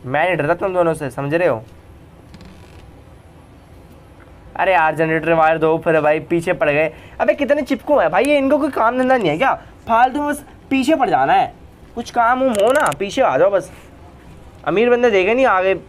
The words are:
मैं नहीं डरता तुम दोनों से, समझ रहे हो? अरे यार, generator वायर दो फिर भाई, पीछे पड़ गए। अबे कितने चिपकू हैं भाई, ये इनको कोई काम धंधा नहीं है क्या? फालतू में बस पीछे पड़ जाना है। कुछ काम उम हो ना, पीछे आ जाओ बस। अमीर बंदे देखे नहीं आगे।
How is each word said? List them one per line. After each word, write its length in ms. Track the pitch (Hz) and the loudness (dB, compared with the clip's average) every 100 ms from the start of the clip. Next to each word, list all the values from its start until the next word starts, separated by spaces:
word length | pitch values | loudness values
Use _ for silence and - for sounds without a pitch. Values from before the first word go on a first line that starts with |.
| 127 | -4
मैं 180 | 143 175 | -2 0
नहीं 100 | 165 | 0
डरता 160 | 147 | -2
तुम 200 | 170 196 | -2 -2
दोनों 200 | 180 170 | 0 0
से, 160 | 156 139 | -2 -8
समझ 240 | 123 139 | -8 -4
रहे 140 | 165 175 | 0 0
हो? 160 | 113 113 - - - - - - - - - - - - - - - - - - - - - - - - - - - - - | -2 -8 -20 -20 -20 -20 -20 -20 -20 -20 -20 -20 -20 -20 -20 -20 -20 -20 -20 -20 -20 -20 -20 -20 -20 -20 -20 -20 -20 -16 -4
अरे 180 | 180 | 0
यार, 220 | 180 160 156 | 2 2 0
generator 380 | 160 160 156 | 0 0 0
वायर 240 | 165 160 160 | 2 2 2
दो 200 | 160 160 | 0 0
फिर 220 | 170 160 | 0 0
भाई, 180 | 147 156 | 2 -2
पीछे 340 | 156 170 170 | -2 -4 -2
पड़ 160 | 175 156 | -2 0
गए। 240 | 143 160 - - - | 0 -2 -6 -20 -4
अबे 140 | 247 | -2
कितने 280 | 294 254 285 | -2 0 -2
चिपकू 360 | 269 269 - 277 | -2 -6 0 0
हैं 100 | 202 | 2
भाई, 120 | 180 | 0
ये 140 | 269 294 | 2 0
इनको 200 | 269 294 | 2 0
कोई 120 | 294 | -2
काम 280 | 359 226 254 | 0 0 0
धंधा 200 | 254 254 | 0 2
नहीं 120 | 175 | 0
है 80 | 156 | 0
क्या? 160 | 262 175 - - - | -2 -2 -8 -20 -2
फालतू 320 | 226 254 277 | 2 2 0
में 100 | 294 | -4
बस 140 | 285 - - - | -6 -10 -20 -4
पीछे 260 | 269 254 311 | -2 0 0
पड़ 140 | 226 | 0
जाना 240 | 143 139 | 0 2
है। 200 | 190 151 - - - - - | 2 0 -6 -20 -20 -16 -14
कुछ 160 | - | -6
काम 300 | 247 233 254 | -2 0 2
उम 100 | 262 | 0
हो 200 | 208 214 | 2 2
ना, 180 | 277 233 147 | 2 0 -2
पीछे 220 | 202 269 | -6 0
आ 160 | 226 135 | 0 2
जाओ 120 | 190 | 2
बस। 220 | 196 - - - - - - - - - - - | 0 -4 -18 -20 -20 -20 -20 -20 -20 -20 -12 -4
अमीर 220 | 180 240 | 0 2
बंदे 220 | 240 240 | 2 2
देखे 220 | 202 185 | 2 0
नहीं 120 | 240 262 | 0 2
आगे। 280 | 190 185 180 | 2 0 -2